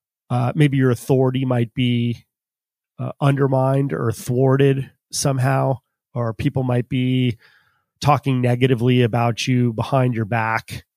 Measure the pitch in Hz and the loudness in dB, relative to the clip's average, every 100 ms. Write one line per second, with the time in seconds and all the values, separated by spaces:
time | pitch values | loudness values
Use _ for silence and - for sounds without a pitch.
0 | _ _ - 123 123 - 147 135 131 120 | _ _ -6 -2 0 2 2 4 2 0
1 | - 131 131 131 131 123 120 - 123 120 | 0 2 2 0 0 0 -2 -2 0 0
2 | 120 113 _ _ _ _ _ _ _ - | -2 -6 _ _ _ _ _ _ _ -12
3 | 127 - 143 139 139 135 131 139 139 - | -12 -2 0 2 0 0 0 0 -2 -2
4 | 120 107 - 123 135 135 139 135 131 - | -4 -4 -4 0 2 4 2 2 -4 -14
5 | _ - 147 131 127 135 135 123 _ _ | _ -4 -2 0 0 0 0 -4 _ _
6 | _ 123 117 110 143 139 131 123 123 131 | _ -6 -6 -4 -4 -2 -2 -2 -2 -2
7 | 127 127 127 107 _ _ _ _ _ _ | 0 0 0 -4 _ _ _ _ _ _
8 | - 143 143 127 123 123 131 120 120 123 | 0 2 2 0 0 2 2 2 2 2
9 | 120 120 120 113 - 127 120 107 107 135 | 2 2 0 -2 -2 0 0 -2 -2 0
10 | 127 113 104 113 110 113 - - - | 0 -2 -2 -2 -2 -4 -6 -14 -16